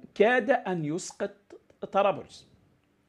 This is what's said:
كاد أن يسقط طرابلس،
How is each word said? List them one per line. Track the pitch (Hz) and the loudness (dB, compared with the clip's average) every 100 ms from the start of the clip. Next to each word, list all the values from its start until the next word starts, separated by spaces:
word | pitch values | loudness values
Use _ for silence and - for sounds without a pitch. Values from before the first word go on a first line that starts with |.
| - - | -4 2
كاد | 208 254 214 | 4 4 2
أن | 247 - 180 147 | 0 -2 -6 -4
يسقط | 170 - - 202 - _ - _ _ 196 | -6 -10 -10 -10 -10 _ -20 _ _ -4
طرابلس، | 196 202 147 - - - _ _ _ _ _ | 0 0 0 -8 -20 -20 _ _ _ _ _